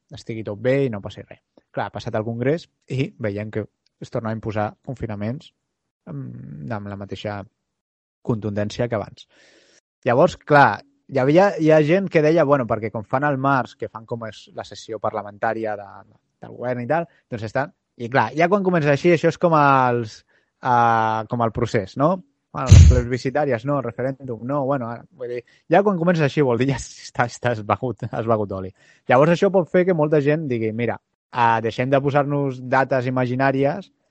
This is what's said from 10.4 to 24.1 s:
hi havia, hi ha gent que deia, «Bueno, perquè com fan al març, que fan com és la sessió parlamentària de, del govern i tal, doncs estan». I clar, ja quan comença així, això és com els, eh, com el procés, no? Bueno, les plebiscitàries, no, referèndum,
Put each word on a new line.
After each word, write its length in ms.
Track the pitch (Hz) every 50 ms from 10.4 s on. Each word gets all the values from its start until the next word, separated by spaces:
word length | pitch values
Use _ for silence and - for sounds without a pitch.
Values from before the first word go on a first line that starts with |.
| - - 147 143 135 113 101 98 - _ _ _ _ -
hi 80 | 139 131
havia, 320 | 127 143 151 180 202 202 - 160
hi 120 | 160 156
ha 120 | 156 156
gent 260 | 151 143 175 196 196 170
que 140 | - 165
deia, 220 | 151 151 165 170 151
«Bueno, 220 | 135 143 139 120
perquè 240 | 107 117 107 110 104
com 140 | - 113 107
fan 200 | - - 131 147 147
al 80 | 139
març, 400 | 131 135 139 139 127 117 - -
que 120 | - 113 101
fan 180 | - 113 113
com 180 | - 120 117 113 110
és 200 | 110 - - - 90
la 80 | 117 104
sessió 340 | - 104 - - - 110 104
parlamentària 800 | - 107 107 107 101 104 101 101 113 113 113 113 110 107 104
de, 140 | 101 101 98 98 98 101 107 117 _ _ _ _ -
del 160 | 113 117 113
govern 260 | 117 120 123 127 123
i 60 | 120 117
tal, 180 | 147 170 170 - _ _ _ -
doncs 160 | 127 107 113 107
estan». 260 | - 131 143 185 _ _ _ _ _ -
I 80 | 120 107
clar, 220 | 127 131 110 110
ja 160 | 139 151 170 170
quan 160 | 202 202 185
comença 300 | 185 180 165 143 147 143
així, 180 | 135 - 175
això 160 | 170 151 - 160
és 80 | -
com 160 | - 180 170 160 151
els, 640 | 143 139 135 131 127 123 120 120 117 110 - - _ _ _ _ _ _ _ _ -
eh, 560 | 131 123 120 117 117 113 113 110 110 110 110 110 -
com 140 | 123 120 117
el 80 | 113
procés, 460 | - 123 117 107 - 113 95 - - 123
no? 140 | 139 165 190 185 - _ _ _ _ _
Bueno, 160 | - 147 135 123
les 140 | 123 120 120 -
plebiscitàries, 720 | 123 123 120 120 127 120 - 135 123 143 151 143 120 110 120
no, 100 | 143 143 139 120
referèndum, 560 | 117 104 - 123 135